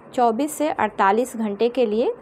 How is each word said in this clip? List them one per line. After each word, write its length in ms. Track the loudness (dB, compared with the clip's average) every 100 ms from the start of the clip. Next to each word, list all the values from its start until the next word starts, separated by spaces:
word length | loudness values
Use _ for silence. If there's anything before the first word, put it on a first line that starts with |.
| -10
चौबीस 380 | 0 0 2 -4
से 160 | -2 -2
अड़तालीस 640 | 0 -2 2 2 2 0 -4
घंटे 320 | -6 0 -2
के 180 | 0 0
लिए 260 | 0 0 -4